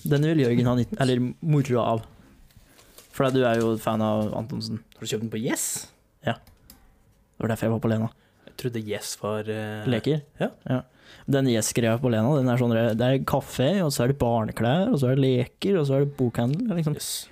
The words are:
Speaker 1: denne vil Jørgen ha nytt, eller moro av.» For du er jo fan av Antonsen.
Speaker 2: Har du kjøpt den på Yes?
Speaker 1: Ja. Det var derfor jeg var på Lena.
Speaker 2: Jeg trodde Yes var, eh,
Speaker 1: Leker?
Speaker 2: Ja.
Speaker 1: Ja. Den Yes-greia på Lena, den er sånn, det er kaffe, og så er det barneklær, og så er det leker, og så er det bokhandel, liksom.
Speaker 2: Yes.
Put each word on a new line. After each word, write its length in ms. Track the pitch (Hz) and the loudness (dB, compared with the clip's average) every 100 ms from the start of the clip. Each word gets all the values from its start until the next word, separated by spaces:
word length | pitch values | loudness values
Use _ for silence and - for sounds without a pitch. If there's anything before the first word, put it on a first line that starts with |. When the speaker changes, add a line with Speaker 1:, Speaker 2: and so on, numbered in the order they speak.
Speaker 1:
denne 300 | 156 143 156 | 0 2 2
vil 100 | 160 | 2
Jørgen 260 | 123 120 123 | 4 4 2
ha 80 | |
nytt, 200 | 123 117 - | 2 -2 0
eller 240 | 127 123 123 - | 0 2 0 -4
moro 440 | 165 147 127 120 | 0 2 2 2
av.» 220 | 110 113 - - - - - - - - - - - | 2 -2 -4 -20 -20 -20 -20 -20 -20 -20 -20 -20 -16
For 220 | - 135 | -2 2
du 120 | 131 | 4
er 180 | 123 113 | 2 2
jo 160 | 113 110 | 2 0
fan 260 | 113 110 | -2 0
av 300 | 110 107 107 | 0 0 -2
Antonsen. 480 | - 113 117 113 110 - | -4 -6 -8 -8 -10 -12
Speaker 2:
Har 140 | - | -16
du 20 | 113 | -8
kjøpt 160 | 113 | -6
den 80 | 113 | -6
på 80 | 107 | -6
Yes? 480 | 135 330 - - - _ _ _ | -4 -4 -6 -8 -12 _ _ _
Speaker 1:
Ja. 120 | - | -6
Det 1080 | - - - - - - _ _ _ _ - | -6 -10 -20 -20 -20 -20 _ _ _ _ -6
var 80 | 113 | -4
derfor 160 | 113 113 | -2 -2
jeg 60 | |
var 100 | 113 | 0
på 80 | 113 | 0
Lena. 160 | 110 107 - _ _ - | 0 -2 -8 _ _ -20
Speaker 2:
Jeg 100 | - | -10
trodde 260 | 127 113 | -8 -6
Yes 300 | 107 101 - - | -6 -8 -8 -8
var, 300 | 104 107 107 | -4 -4 -4
eh, 400 | 107 107 107 135 | -6 -6 -6 -2
Speaker 1:
Leker? 380 | 113 131 156 - - | -2 0 -2 -4 -6
Speaker 2:
Ja. 80 | 175 - | -6 -6
Speaker 1:
Ja. 180 | - 131 - _ - - | -4 -4 -4 _ -20 -14
Den 240 | - 135 135 | -2 2 2
Yes-greia 480 | 113 - - 113 117 | 2 0 0 2 2
på 120 | 131 | 2
Lena, 220 | 110 117 | 2 2
den 140 | 151 127 | 2 2
er 80 | 120 | 2
sånn, 160 | 120 | 2
det 240 | 113 117 110 123 | 2 2 2 2
er 140 | 135 | 2
kaffe, 460 | 147 139 - - 131 196 | 0 -2 -2 -2 0 2
og 80 | 156 | 0
så 80 | 139 | 0
er 80 | 131 | 0
det 60 | 139 | 2
barneklær, 720 | 120 117 113 - 113 165 208 | 2 2 0 -2 0 2 2
og 80 | 170 | 2
så 140 | 127 | 2
er 20 | |
det 80 | 135 | 2
leker, 560 | 131 123 127 - 190 190 | 2 2 -2 -4 -2 0
og 80 | 139 | 2
så 80 | |
er 80 | 135 | 2
det 80 | 143 139 | 0 0
bokhandel, 500 | 123 120 120 160 240 | -2 0 -2 -2 -2
liksom. 220 | 175 151 - | -2 -2 -4
Speaker 2:
Yes. 300 | - - - | -6 -10 -12